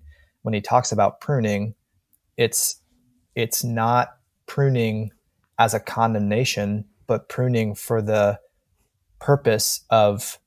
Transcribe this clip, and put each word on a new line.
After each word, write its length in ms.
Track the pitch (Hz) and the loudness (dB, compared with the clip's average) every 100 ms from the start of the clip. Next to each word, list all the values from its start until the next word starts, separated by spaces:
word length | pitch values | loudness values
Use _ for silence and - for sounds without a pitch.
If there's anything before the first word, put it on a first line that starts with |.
| - - _ _ | -12 -20 _ _
when 120 | 113 | -6
he 80 | 107 | -6
talks 300 | - 120 - | 0 0 0
about 300 | 107 101 - | 0 0 0
pruning, 540 | - 139 107 101 104 - _ _ _ _ _ - | -4 -2 0 -2 -4 -10 _ _ _ _ _ -2
it's, 460 | 117 - - - _ _ _ _ _ - | -2 0 -4 -6 _ _ _ _ _ -6
it's 280 | 117 - | -4 -4
not 540 | 120 113 113 123 120 - _ _ - | -4 -2 2 2 0 -6 _ _ -10
pruning 680 | - 139 127 113 107 107 _ _ _ _ - | 0 0 2 0 -2 -8 _ _ _ _ 2
as 140 | 117 | 2
a 60 | 110 | 2
condemnation, 1040 | - - 113 110 104 107 131 - 101 107 104 _ - | -4 0 0 2 0 0 0 -2 -2 -4 -6 _ -4
but 240 | 110 - | -4 -4
pruning 460 | - 127 117 107 104 | -4 0 0 -2 -6
for 260 | - 113 | -4 -2
the 380 | 107 107 101 104 _ _ _ _ _ _ _ _ | 0 2 2 0 _ _ _ _ _ _ _ _
purpose 600 | - 139 120 107 - - - | 2 2 4 0 -2 -4 0
of 500 | 113 104 101 - - | 4 4 2 -6 -14